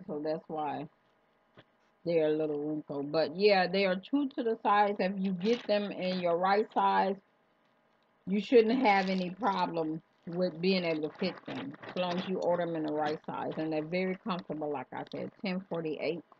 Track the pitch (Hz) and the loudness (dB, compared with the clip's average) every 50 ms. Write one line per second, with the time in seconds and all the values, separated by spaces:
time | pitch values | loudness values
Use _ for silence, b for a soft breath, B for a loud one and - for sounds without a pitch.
0 | - - 160 147 151 156 156 180 - - 165 156 151 143 135 139 156 - _ _ | -8 -8 -8 -4 -4 -4 -4 -4 -6 -8 -6 -6 -4 -4 -6 -6 -8 -12 _ _
1 | _ _ _ _ _ _ _ _ _ _ _ - - _ _ _ _ _ _ _ | _ _ _ _ _ _ _ _ _ _ _ -20 -20 _ _ _ _ _ _ _
2 | - 170 170 160 156 156 156 156 156 151 147 147 147 151 156 151 - - 143 143 | -2 0 2 4 4 4 2 0 0 -2 -2 -4 -4 -4 -4 -6 -6 -6 -6 -6
3 | 143 147 156 160 151 143 156 180 202 208 202 185 180 175 180 196 202 185 180 190 | -4 -2 0 0 0 0 0 2 4 6 6 6 4 2 2 2 2 2 0 -2
4 | 190 - 277 285 294 269 - - 240 226 226 - - 226 202 208 208 202 202 202 | -2 -2 0 0 0 0 -2 -2 -2 -2 -2 0 2 4 4 4 4 2 2 0
5 | 190 185 202 190 190 196 185 170 185 220 247 - - - 208 208 202 196 - - | 0 -2 0 -2 -2 -2 -2 0 0 0 0 0 0 0 0 0 0 -2 -4 -4
6 | 185 185 185 185 175 170 170 170 185 190 202 208 220 - - 220 196 196 196 190 | -2 -2 -2 0 0 0 2 2 4 4 4 2 2 0 0 2 2 4 4 4
7 | 190 190 196 190 - _ _ _ _ _ _ _ _ _ _ _ _ _ _ _ | 2 0 0 -4 -8 _ _ _ _ _ _ _ _ _ _ _ _ _ _ _
8 | _ _ _ _ _ 185 190 208 196 - 269 233 214 220 240 - - 214 196 196 | _ _ _ _ _ -2 -2 -2 2 6 8 8 8 6 4 4 4 4 4 4
9 | 190 190 190 185 180 175 185 - 240 202 190 180 180 170 165 165 160 156 156 170 | 2 2 0 -2 -2 -4 -4 -2 0 0 2 2 0 0 0 -2 -2 -2 -4 -6
10 | - _ _ _ _ 175 165 175 180 180 151 160 175 190 190 185 175 165 160 151 | -8 _ _ _ _ -8 -2 -2 0 -2 0 0 2 2 2 2 2 0 0 0
11 | 156 151 - - 147 135 - - - - 139 127 - 139 147 - - - - 180 | -2 -4 -4 -4 -4 -4 -4 -6 -10 -10 -8 -8 -8 -10 -12 -12 -14 -8 -4 -2
12 | 180 180 175 185 - 190 185 - - 170 175 175 175 170 165 160 156 151 151 151 | -2 0 -2 -2 -2 -2 -4 0 0 2 2 2 0 0 -2 -2 -2 -2 0 0
13 | 151 151 156 - - - - - - 147 147 160 160 160 156 156 151 160 175 185 | 0 0 -2 -4 -6 -8 -8 -6 -6 -6 -4 -4 -4 -2 -2 -4 -2 -2 -2 -2
14 | 185 185 185 - - 214 180 - - - 151 156 151 151 143 131 127 - - 135 | -2 -2 -4 -4 -4 -6 -6 -6 -6 -8 -6 -6 -4 -4 -4 -6 -6 -8 -10 -10
15 | 139 - - 139 - - - - - 190 180 185 190 - 175 165 165 156 147 - | -10 -8 -8 -8 -8 -10 -10 -8 -6 -4 -4 -4 -4 -6 -6 -4 -4 -4 -4 -2
16 | - 147 170 165 - _ - | -2 -2 -4 -4 -8 _ -20